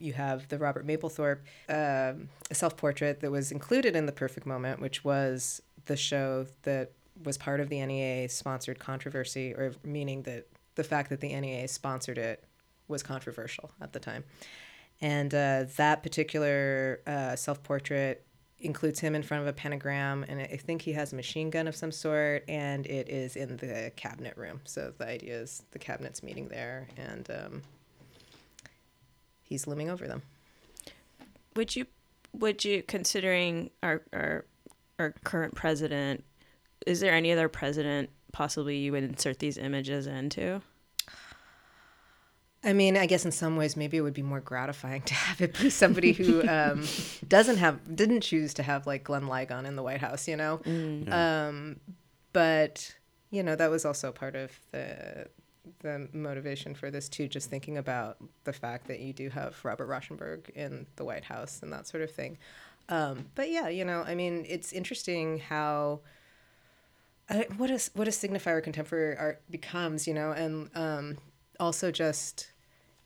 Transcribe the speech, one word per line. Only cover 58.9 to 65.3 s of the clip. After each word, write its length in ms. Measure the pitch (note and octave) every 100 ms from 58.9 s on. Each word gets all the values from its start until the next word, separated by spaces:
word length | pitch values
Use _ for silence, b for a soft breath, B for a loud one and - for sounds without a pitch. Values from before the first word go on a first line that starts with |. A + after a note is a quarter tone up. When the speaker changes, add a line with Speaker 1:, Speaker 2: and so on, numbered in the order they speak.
| C3
Speaker 1:
you 140 | C3+
do 180 | C3+ C3+
have 340 | C3 C3+ -
Robert 240 | B2 A2 B2+
Rauschenberg 640 | C3+ - D3+ D#3+ D#3+ -
in 360 | C#3+ C#3+ C3 C3+ -
the 80 |
White 200 | C3 G#2
House 360 | - A2+ C3 -
and 100 | -
that 140 | - -
sort 160 | E3
of 80 | D#3
thing. 280 | - C3+ D#3 B B B B -
Um, 380 | E3+ D3 C3 C#3 -
but 140 | D4
yeah, 180 | E4 B3
you 160 | F3
know, 180 | F3+ F3
I 140 | - F3
mean, 280 | F3+ E3+ -
it's 240 | E3+ -
interesting 640 | F#3 F3+ B3+ - E3+ D#3+